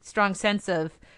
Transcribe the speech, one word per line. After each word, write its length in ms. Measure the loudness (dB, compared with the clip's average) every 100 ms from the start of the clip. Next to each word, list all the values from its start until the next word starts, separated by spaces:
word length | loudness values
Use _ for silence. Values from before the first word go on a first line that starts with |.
strong 320 | -6 0 0
sense 340 | 2 0 0 0
of 300 | 0 -2 -6 -20